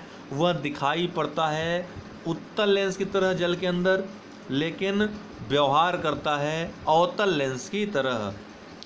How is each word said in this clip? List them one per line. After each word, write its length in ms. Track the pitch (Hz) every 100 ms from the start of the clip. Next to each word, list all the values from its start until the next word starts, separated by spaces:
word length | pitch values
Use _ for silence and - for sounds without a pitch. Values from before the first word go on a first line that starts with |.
| - - -
वह 200 | 139 175
दिखाई 540 | 160 143 - 139 160 175
पड़ता 400 | 165 147 - 160
है 420 | 156 165 175 180 - - - 165
उत्तल 420 | 160 - - 208
लेंस 280 | 196 196 190
की 80 | 196
तरह 280 | 196 190
जल 220 | 170 175 175
के 120 | 180
अंदर, 360 | 175 185 190 202 - - - -
लेकिन 580 | 131 165 156 190 202 214 - - - 113
व्यवहार 480 | 139 143 147 175 175
करता 400 | 160 143 156 147
है 360 | 147 160 170 - -
अवतल 420 | 160 175 196 202
लेंस 400 | 156 135 127 -
की 160 | 202 208
तरह। 480 | 151 131 120 101 101 - - - -